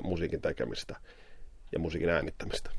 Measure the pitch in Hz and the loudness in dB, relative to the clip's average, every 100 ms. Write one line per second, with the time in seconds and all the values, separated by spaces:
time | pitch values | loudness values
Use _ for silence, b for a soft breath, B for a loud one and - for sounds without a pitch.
0 | 90 85 80 80 78 - 58 - - - | 2 2 2 2 0 0 -2 -2 -6 -10
1 | b b b b b - - 82 82 80 | b b b b b -10 -4 0 0 4
2 | 85 82 - - - - - | 4 6 4 -2 -2 0 2